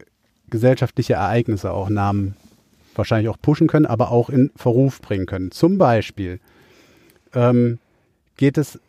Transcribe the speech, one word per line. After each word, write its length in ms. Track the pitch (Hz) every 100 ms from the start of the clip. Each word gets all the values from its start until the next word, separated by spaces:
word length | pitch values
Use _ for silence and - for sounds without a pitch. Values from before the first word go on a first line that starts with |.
| - _ _ _ _
gesellschaftliche 640 | 113 123 131 120 - 120
Ereignisse 580 | 78 95 117 120 104 98
auch 160 | 90 95
Namen 480 | 104 101 101 98 101 _ _ _ _ _
wahrscheinlich 360 | - 107 113 110
auch 80 | -
pushen 260 | - 151 160
können, 180 | 151 151
aber 260 | 113 120
auch 180 | 120 120
in 220 | 135 139 -
Verruf 420 | 127 117 135 -
bringen 260 | - 98 95
können. 260 | 95 92
Zum 260 | - 165 196
Beispiel, 640 | 147 113 - - 92 92 - _ _ _ _ _ _ _ _
ähm, 460 | 127 120 123 120 117 _ _ _ _ _ -
geht 220 | 139 143
es, 220 | 143 -